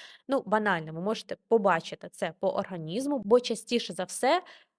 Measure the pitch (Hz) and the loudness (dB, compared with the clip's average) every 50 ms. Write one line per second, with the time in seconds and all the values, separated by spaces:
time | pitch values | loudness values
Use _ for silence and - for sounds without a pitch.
0 | - - - - _ - 269 262 - 190 208 220 214 208 185 165 156 160 160 160 | -20 -20 -20 -16 _ -2 -2 -2 0 2 0 2 2 2 0 0 -2 -6 -8 -6
1 | 180 208 220 214 - - - - _ - 226 226 196 196 170 165 - - - - | -4 -4 -4 -4 -6 -10 -12 -12 _ 2 2 4 6 4 4 2 0 -4 -12 -12
2 | - 175 - - 202 170 160 _ - 190 - - 196 - 190 170 160 156 170 233 | -14 -14 -8 -6 -6 -6 -4 _ -2 0 0 0 -4 -4 -6 -8 -8 -6 -6 -4
3 | 269 285 294 262 202 196 233 247 247 - 233 - - - 240 233 233 - - - | -2 -2 -4 -2 2 4 4 4 4 2 -4 -6 -4 -2 -2 -2 -2 -4 -6 -6
4 | 185 - - - - 254 320 359 - - - - _ _ _ | -8 -6 -4 0 2 2 2 2 0 -4 -14 -20 _ _ _